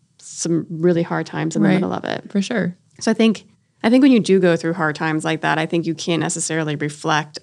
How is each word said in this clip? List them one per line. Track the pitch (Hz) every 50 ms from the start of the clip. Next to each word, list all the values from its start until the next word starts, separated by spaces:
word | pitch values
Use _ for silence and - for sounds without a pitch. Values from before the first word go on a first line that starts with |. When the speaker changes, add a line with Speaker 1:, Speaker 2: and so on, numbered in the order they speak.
| _ _ _ _
Speaker 1:
some | - - - - 180 170 170 160 - -
really | 170 156 165 180 175 165 170
hard | - 175 160 160
times | - - 156 156 160 165
in | 196
the | 208 190
Speaker 2:
Right. | 185
Speaker 1:
middle | 185 185 185 -
of | - -
it. | - - - - -
Speaker 2:
For | - 202
sure. | 190 - 240 214 180 180 - - _ _ _ -
Speaker 1:
So | - 226
I | 220
think, | - 226 226 190 - - _ _ _ _ _ _ _ -
I | 226
think | 247 262
when | 254 262
you | 254 220
do | 160 - 190 190
go | 180 175 165 170
through | 170 165 170
hard | 180 156 156 151
times | - 170 160 156 156 156
like | 160 160 156
that, | - 151 151 160
I | 160
think | 165 175 170 156
you | 165 160
can't | 156 - 180 170 160
necessarily | 160 160 - 170 165 - 160 165 156 151 147
reflect | 143 147 147 147 - - 165 156 151 151 151 - -